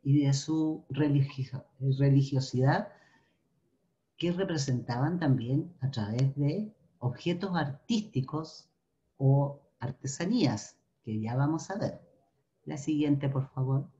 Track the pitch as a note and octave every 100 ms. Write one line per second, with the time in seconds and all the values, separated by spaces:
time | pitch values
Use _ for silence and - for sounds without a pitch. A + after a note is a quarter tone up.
0 | C#3+ D3 C#3 C#3 - D#3+ D#3 D#3 - C3
1 | D3 C#3+ C3+ - C3 - - _ C3+ C3
2 | C#3 C3+ C3+ C3+ C3 B2 C3 F3 G#3+ -
3 | _ _ _ _ _ _ _ _ _ _
4 | _ _ E3+ F3 F#3+ D#3+ C#3 B2 A2 B2
5 | D3 F3+ D#3 A#2 A#2 C#3 F3+ - C3 -
6 | G#2 A#2 C3+ C#3+ C#3+ F3 G#3+ - _ _
7 | B2 - F3 F3 G3 F3 C3+ C#3 _ A#3
8 | G#3+ C3+ C3 D3+ D#3+ - _ _ _ _
9 | _ _ C3+ C#3 C#3 C#3+ _ _ C#3 -
10 | C3+ - F3 B3 C#3+ G#2+ - _ _ _
11 | - G#2+ A2 B2+ D3 D#3+ - G3 A2+ -
12 | - _ _ _ _ _ - D3+ - D3+
13 | D3 C#3+ C#3 C3+ C3 - C3 C3+ - _